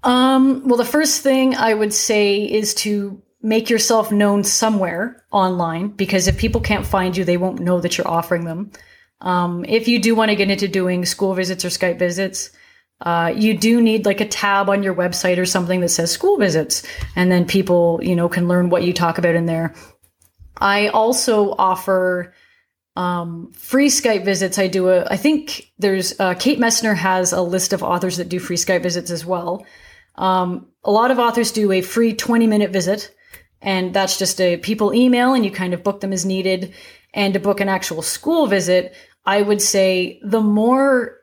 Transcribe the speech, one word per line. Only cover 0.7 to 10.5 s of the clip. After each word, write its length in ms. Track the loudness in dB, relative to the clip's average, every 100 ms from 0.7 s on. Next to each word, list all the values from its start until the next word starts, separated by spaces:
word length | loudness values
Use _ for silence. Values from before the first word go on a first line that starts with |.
| 2
the 80 | 2
first 360 | 0 0 0
thing 320 | 2 2 2 2
I 180 | 0
would 200 | 2 0
say 500 | -2 0 2 2 0
is 300 | 0 -2 -2 -4
to 460 | -2 -4 -4 -12 _ _
make 280 | 0 0 0
yourself 420 | 0 2 2 2
known 340 | 2 4 2 0
somewhere 800 | 0 2 0 -2 -4 -6 -8 _
online, 580 | 0 0 0 -2 -4 -6
because 400 | -4 -2 0 0
if 80 | 0
people 240 | 0 -2
can't 240 | -2 -2 0
find 320 | 0 0 -2
you, 80 | 0
they 100 | 0
won't 240 | -2 -2
know 220 | -2 0
that 160 | -2 -4
you're 100 | -2
offering 380 | -2 -2 -4 -4
them. 260 | -8 -10 -16 -20 _ _ _
Um, 460 | -4 -2 -2 -4 -2
if 220 | 0 2
you 100 | 2
do 160 | 2 2
want 140 | 2
to 60 | 2
get 140 |
into 200 | 0